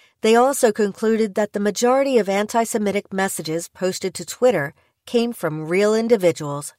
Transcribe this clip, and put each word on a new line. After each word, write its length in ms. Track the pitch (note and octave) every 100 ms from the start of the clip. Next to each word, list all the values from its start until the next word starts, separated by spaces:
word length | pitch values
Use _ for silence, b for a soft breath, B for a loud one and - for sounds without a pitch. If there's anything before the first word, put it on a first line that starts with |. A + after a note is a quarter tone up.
| b b
They 140 | A3 A#3
also 360 | B3+ C#4+ A#3
concluded 640 | G#3 G#3 F#3 A3 A3 A3
that 200 | F#3+ G#3
the 60 | G#3
majority 600 | G3+ G3 A#3+ C4 C#4 B3+
of 100 | G3
anti-Semitic 840 | G3 G#3+ A#3+ A3+ A3+ G#3 G3 -
messages 560 | F#3+ G3 - D#3 D#3+ E3+
posted 460 | - F#3 F#3 F#3+
to 120 | - D#3+
Twitter 500 | - B3 G3+ C#3+ - _ _ -
came 260 | A#3+ A#3
from 340 | A#3 E3 D3+ D#3
real 280 | F3+ G#3 A3
individuals, 800 | A3+ A3+ F3+ - D3+ C#3+ D3